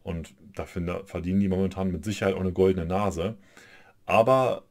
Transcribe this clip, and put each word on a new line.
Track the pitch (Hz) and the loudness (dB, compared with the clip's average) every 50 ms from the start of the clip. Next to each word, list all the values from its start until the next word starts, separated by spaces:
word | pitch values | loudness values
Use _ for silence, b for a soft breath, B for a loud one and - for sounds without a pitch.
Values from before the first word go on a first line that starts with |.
Und | - 95 85 82 - - - _ - - - | -10 -8 -8 -8 -8 -12 -18 _ -20 -14 -12
da | 87 82 | -12 -12
finde, | - - 90 85 85 90 - - | -8 -8 -6 -6 -4 -6 -8 -8
verdienen | - - 87 82 90 95 98 | -8 -10 -6 -4 0 0 2
die | 98 92 | 2 2
momentan | 92 92 98 92 - 95 95 95 | 2 0 0 -2 -2 -4 -4 -4
mit | 87 76 78 | -4 -4 -4
Sicherheit | 107 101 - 101 98 95 | -6 -4 0 0 0 0
auch | 92 | 0
eine | 92 92 | -2 -2
goldene | 87 92 95 95 92 92 80 | 2 4 4 4 4 2 -2
Nase. | 85 92 98 104 95 95 82 87 107 113 B B B B B B B B B B B B _ _ | -2 -2 0 0 -2 -2 -2 -4 -4 -6 B B B B B B B B B B B B _ _
Aber | - 92 107 113 127 131 131 127 117 - - - _ | 2 4 4 6 6 4 4 2 0 -2 -4 -8 _